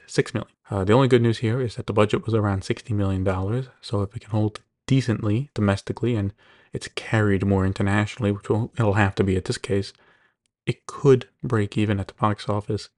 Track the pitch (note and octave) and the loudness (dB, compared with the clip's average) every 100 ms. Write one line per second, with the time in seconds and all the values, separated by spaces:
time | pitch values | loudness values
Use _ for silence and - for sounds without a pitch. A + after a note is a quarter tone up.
0 | - - - A2 - _ _ G2+ F#2+ A#2 | -6 -2 -2 -4 -8 _ _ -4 2 4
1 | C3+ A#2+ A#2 A2 A2+ B2 B2 - - G#2 | 6 4 4 0 -2 -2 -4 -6 -4 2
2 | G#2+ A2 G#2 A2 G#2 F#2+ - A#2 - G#2 | 2 2 0 0 0 -2 -2 -6 -4 -2
3 | G2 F#2+ F#2+ F#2 F#2+ A#2+ C3 _ - G#2 | 0 0 0 -2 -2 -4 -6 _ -6 -4
4 | G2 A#2 - G#2+ G#2+ - _ _ - C3+ | -4 -8 -6 -2 -2 -4 _ _ 0 0
5 | A#2+ A2 A2 G#2+ C#3+ - G#2 G2 - F#2+ | 2 -2 0 -2 -2 0 0 0 -4 -4
6 | A#2 A#2 G2 - _ _ _ B2+ - - | -2 0 -2 -6 _ _ _ -12 -10 -12
7 | - A2 G#2 G2 G2+ G2 F#2+ G2 G2+ G2+ | -2 2 2 2 2 2 2 0 0 0
8 | G2+ - G#2 G2+ - A2+ A#2 - A2 G2 | -2 -2 -2 -2 -2 -2 -2 0 0 4
9 | G2 - G2 F#2 - - - G2+ G2 - | 2 2 0 0 -2 -6 -2 -2 -2 -10
10 | _ _ _ _ _ _ - - - - | _ _ _ _ _ _ -8 -8 -10 0
11 | C#3+ B2+ - _ - A2+ G2+ - G#2+ G2+ | 4 4 2 _ -4 -2 0 0 0 0
12 | F#2+ - G#2+ G#2 - G#2 - G#2+ - | -4 -2 -2 -2 -4 -4 -4 -6 -6